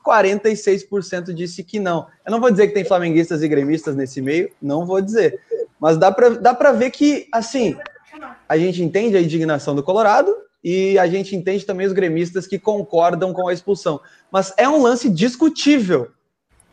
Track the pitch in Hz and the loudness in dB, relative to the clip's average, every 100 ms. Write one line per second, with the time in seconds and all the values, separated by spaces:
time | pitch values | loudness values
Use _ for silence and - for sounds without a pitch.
0 | - 220 196 208 220 208 202 196 - 202 | 0 2 2 0 -2 -2 0 -2 -2 -8
1 | 175 180 175 165 175 175 170 214 185 165 | -6 -8 -8 -10 -10 -12 -10 -6 -4 -4
2 | - _ - 226 240 196 202 208 180 185 | -6 _ -6 0 2 4 2 0 0 0
3 | 170 160 165 160 156 147 139 160 156 139 | 2 0 0 -2 0 0 0 -2 -4 -6
4 | 131 135 131 160 196 _ 143 147 175 190 | -6 -6 -4 -2 -4 _ -6 -4 -2 -2
5 | 196 220 160 - - 226 - - 156 160 | -2 0 0 -2 -8 -8 -8 -2 2 4
6 | 185 202 240 226 240 247 285 220 254 - | 4 4 4 4 2 4 4 2 0 0
7 | 294 277 - 233 214 269 202 - - - | 0 0 -4 -6 -4 -2 -2 -4 -12 -20
8 | _ - - - - 156 180 180 165 196 | _ -20 -20 -14 -2 0 0 0 -2 0
9 | 226 196 165 165 160 143 151 143 143 202 | 2 2 2 0 -2 -2 -2 -4 0 2
10 | 214 240 370 453 - _ 170 185 190 196 | 4 4 2 -2 -6 _ -4 -2 2 2
11 | 175 190 196 190 180 196 196 185 196 185 | 2 0 -4 -6 -4 -4 -4 -4 -2 0
12 | 180 160 175 180 175 196 214 208 170 165 | -2 -2 -4 -6 -8 -6 -4 -4 -2 0
13 | 170 175 185 180 180 175 - 196 180 143 | 2 0 -4 -4 -4 -4 -4 -4 -4 -6
14 | - _ _ 190 190 - 262 311 240 247 | -8 _ _ -4 -2 0 2 4 2 2
15 | 277 165 240 - 320 311 285 294 190 147 | 0 0 0 2 0 2 2 2 2 0
16 | 120 _ _ _ _ _ _ | -2 _ _ _ _ _ _